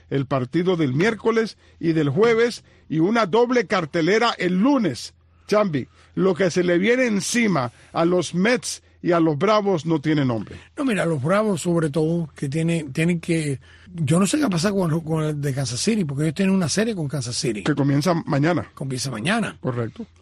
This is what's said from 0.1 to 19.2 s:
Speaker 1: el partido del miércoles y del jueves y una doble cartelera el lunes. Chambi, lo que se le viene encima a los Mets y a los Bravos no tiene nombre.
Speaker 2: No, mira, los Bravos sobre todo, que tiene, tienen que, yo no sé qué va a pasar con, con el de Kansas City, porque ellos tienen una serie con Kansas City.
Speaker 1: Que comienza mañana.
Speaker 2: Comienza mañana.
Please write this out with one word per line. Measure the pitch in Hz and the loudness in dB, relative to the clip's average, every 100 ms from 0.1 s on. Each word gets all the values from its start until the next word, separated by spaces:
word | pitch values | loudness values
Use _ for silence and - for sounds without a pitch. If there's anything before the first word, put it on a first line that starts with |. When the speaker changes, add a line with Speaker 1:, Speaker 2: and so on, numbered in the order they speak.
Speaker 1:
el | 139 131 | -4 -2
partido | 135 123 165 180 175 | -2 -2 -2 0 0
del | 143 | 0
miércoles | 135 214 214 226 226 220 - - - | 0 0 0 0 0 -2 -6 -20 -6
y | 165 | -2
del | 160 143 | 0 0
jueves | 143 233 226 233 - - - - | 2 2 4 0 -2 -14 -20 -6
y | 160 | 0
una | 175 233 | 2 2
doble | 196 220 247 247 180 | 2 2 4 2 0
cartelera | 196 156 170 160 214 233 - | -2 0 0 2 2 2 0
el | 175 180 | 0 2
lunes. | 262 277 180 117 - - _ _ - | 2 2 0 -4 -10 -18 _ _ 0
Chambi, | 208 202 143 107 _ - | 0 2 -2 -6 _ -10
lo | 165 185 | 0 0
que | 180 185 | 2 2
se | 180 | 2
le | 175 175 | 2 2
viene | 208 254 247 | 2 2 2
encima | 196 - 240 220 156 120 - - | 0 0 0 2 2 -2 -8 -8
a | - | 0
los | 170 180 156 | 2 2 0
Mets | 170 208 254 - - _ _ | 0 0 0 -4 -12 _ _
y | 160 | 0
a | 175 | 2
los | 165 143 | 2 2
Bravos | 196 214 196 175 | 2 2 2 0
no | 156 160 | 0 -2
tiene | 156 151 | 0 0
nombre. | 131 113 92 95 - - | 2 -2 -6 -14 -14 -6
Speaker 2:
No, | 269 | -2
mira, | 190 | 0
los | 165 151 | 0 -2
Bravos | 147 202 220 180 | 0 0 0 -2
sobre | 175 170 160 | 0 0 0
todo, | 160 156 170 160 | 0 0 0 -4
que | - 143 | -6 -4
tiene, | 160 165 165 | -2 0 -2
tienen | 147 147 165 175 | -2 0 0 0
que, | - 165 147 131 - - - | -2 -2 -2 -6 -10 -20 -14
yo | 175 143 170 | -4 2 2
no | 196 | 2
sé | 302 | 2
qué | |
va | 277 | 0
a | |
pasar | 170 202 | 0 0
con, | 196 170 165 | 0 0 -2
con | 151 160 | -2 -2
el | 156 147 | -2 -2
de | 143 | -4
Kansas | 131 123 120 | -4 -4 -4
City, | 214 220 151 | -2 0 -2
porque | 139 | -2
ellos | 156 | -2
tienen | 151 190 | 0 0
una | 190 151 | 2 0
serie | 190 226 | 0 -2
con | 190 143 | -2 -6
Kansas | 147 123 117 | -6 -6 -4
City. | 131 208 | -4 -2
Speaker 1:
Que | 170 | 0
comienza | 143 143 139 180 | 0 2 2 2
mañana. | 165 - 143 156 156 - | 0 0 0 2 0 -4
Speaker 2:
Comienza | - 135 123 135 | -8 -8 -6 -6
mañana. | 110 | -4